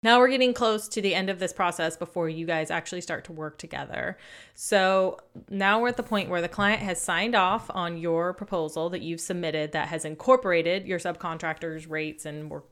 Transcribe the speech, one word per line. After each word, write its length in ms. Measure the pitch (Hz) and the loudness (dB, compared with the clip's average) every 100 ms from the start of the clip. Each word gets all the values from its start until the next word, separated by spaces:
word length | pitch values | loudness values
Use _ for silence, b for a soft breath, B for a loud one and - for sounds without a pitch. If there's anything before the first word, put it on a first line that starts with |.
Now 160 | 226 247 | 8 8
we're 120 | 254 | 8
getting 220 | 262 254 | 6 4
close 360 | 247 233 214 208 | 4 2 2 -2
to 120 | - | -2
the 140 | 196 | 0
end 160 | 175 190 | 0 0
of 80 | 185 | -2
this 140 | 185 | -4
process 440 | - 180 170 165 165 | 0 0 2 -2 -2
before 320 | 170 - 165 | -8 -2 -2
you 160 | 160 | -2
guys 280 | 165 160 156 | -2 -2 0
actually 300 | 165 160 180 | -4 -4 -10
start 200 | - 165 - | -6 -8 -8
to 60 | |
work 240 | 160 156 147 | -10 -10 -10
together. 600 | 165 135 139 - - 185 B B B | -12 -10 -8 -6 -6 -6 B B B
So 680 | - - 208 190 190 185 - - - - | -12 0 4 4 4 2 -2 -14 -20 -10
now 320 | 202 196 214 | 0 2 4
we're 80 | 240 | 2
at 60 | 240 | -2
the 60 | |
point 260 | 226 214 190 | -2 -2 -2
where 140 | 180 | -2
the 60 | 170 | -2
client 340 | - 202 214 | 0 2 2
has 180 | 202 175 | 0 -4
signed 360 | - 170 214 233 | -2 0 2 4
off 340 | 185 208 - | 4 2 -4
on 260 | - 170 170 | -6 -4 -4
your 360 | 170 165 175 | 0 0 0
proposal 560 | 180 202 185 156 156 165 | -4 -4 -2 -2 -2 -4
that 120 | 180 | -4
you've 180 | 165 165 | -6 -8
submitted 500 | - 180 170 156 151 | -4 -4 -2 -2 -2
that 140 | 156 151 | -2 -4
has 160 | 165 | -4
incorporated 840 | 156 151 - 254 202 170 165 190 190 | -6 -6 4 4 6 2 2 0 -2
your 100 | 180 | -4
subcontractors' 920 | 180 170 175 160 165 156 170 160 160 | -4 -4 -6 -6 -6 -6 -6 -8 -6
rates 380 | 156 156 156 156 | -6 -6 -8 -10
and 240 | 151 151 | -10 -10
work 160 | 151 - | -12 -14